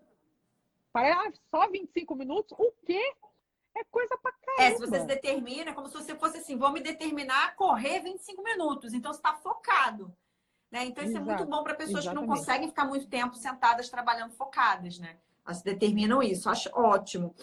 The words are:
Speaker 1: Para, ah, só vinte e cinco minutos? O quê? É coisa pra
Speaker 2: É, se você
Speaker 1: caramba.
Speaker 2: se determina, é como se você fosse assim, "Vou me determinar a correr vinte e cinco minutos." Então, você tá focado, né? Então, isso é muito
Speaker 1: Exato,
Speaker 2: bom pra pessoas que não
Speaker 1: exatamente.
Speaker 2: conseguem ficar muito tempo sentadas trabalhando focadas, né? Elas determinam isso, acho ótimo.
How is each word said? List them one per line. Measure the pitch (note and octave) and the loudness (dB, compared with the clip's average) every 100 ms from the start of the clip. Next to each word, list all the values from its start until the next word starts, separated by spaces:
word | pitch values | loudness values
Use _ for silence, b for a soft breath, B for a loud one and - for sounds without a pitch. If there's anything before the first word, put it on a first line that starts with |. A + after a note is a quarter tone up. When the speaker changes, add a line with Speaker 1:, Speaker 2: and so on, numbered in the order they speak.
| _ _ _ _ _ _ _ _ _ | _ _ _ _ _ _ _ _ _
Speaker 1:
Para, | A#3 C4+ | 2 4
ah, | F4 G#4 - _ | 4 0 -6 _
só | D#4+ G4+ | 2 2
vinte | F#4+ F4+ | 0 -6
e | F4 | -6
cinco | E4 C4+ | -4 -6
minutos? | C4 F4+ - - | -4 -4 -4 2
O | A4+ - | 0 0
quê? | - F#4 C5 - - _ _ _ _ - | -4 -2 -2 -4 -16 _ _ _ _ -10
É | |
coisa | - A#4 A#4+ B4 | -4 -2 -2 -2
pra | B4+ - - C5+ | -4 -6 -2 4
Speaker 2:
É, | - | 4
se | A4+ | 4
você | - | 0
Speaker 1:
caramba. | G3 | -2
Speaker 2:
se | - | 0
determina, | C4+ C#4 C4+ A#3+ C#4 E4 | -2 -2 -2 -4 -8 -8
é | |
como | C#4+ C#4 | -10 -12
se | |
você | D4+ D4+ D4+ | -12 -12 -4
fosse | D#4 D#4+ | -4 -4
assim, | - B3+ | -8 0
"Vou | C#4 | 2
me | D#4 | 2
determinar | D4+ D#4 D#4+ C#4+ C4 C4+ F4 | -4 -6 -4 -4 0 2 2
a | |
correr | - F#4+ A3+ C#4 F#4 | 2 2 4 0 -2
vinte | F4 F#4+ | -4 -10
e | |
cinco | - F#4+ | -12 -8
minutos." | G#4+ G#4 D4+ C4+ A#3+ | -4 -2 -2 -2 -6
Então, | A#3+ D4 | -8 -6
você | D4+ | -2
tá | E4 | 0
focado, | D4+ F#4+ - - F4+ B3+ G#3+ F3+ - _ _ _ _ _ | 0 -4 -4 2 4 2 0 -12 -18 _ _ _ _ _
né? | A#3+ | -8
Então, | B3+ B3 | -6 -4
isso | D4 D#4 | -4 -2
é | |
muito | C#4+ - | -2 -2
Speaker 1:
Exato, | D4+ | -2
Speaker 2:
bom | D4+ | -2
pra | D4+ | -2
pessoas | D4+ D#4 D4 C#4 | -4 -4 -4 -2
que | |
não | C#4+ | -4
Speaker 1:
exatamente. | A3+ - | -2 -2
Speaker 2:
conseguem | - C4 D#4 | 0 -2 -2
ficar | - C#4 | -2 -2
muito | C#4 C#4 | -2 -4
tempo | B3+ B3 - | -2 -2 -4
sentadas | C4+ B3+ A#3+ A#3+ B3 | -8 2 4 4 0
trabalhando | B3 A#3+ A#3 A#3 | -4 -2 -2 -4
focadas, | - C4+ D4+ A#3 F#3 F3 F3 | -8 -4 2 2 2 -4 -12
né? | E3 - _ _ | -14 -16 _ _
Elas | - F3 | -10 -6
determinam | G3 G3 G#3+ G#3 G#3+ C4+ | -4 2 4 4 4 4
isso, | A3+ F#3 G#3+ | 4 2 0
acho | A3+ - | -2 -2
ótimo. | B3 A3+ G3 - F#3 F3 - | 4 6 6 2 -4 -4 -8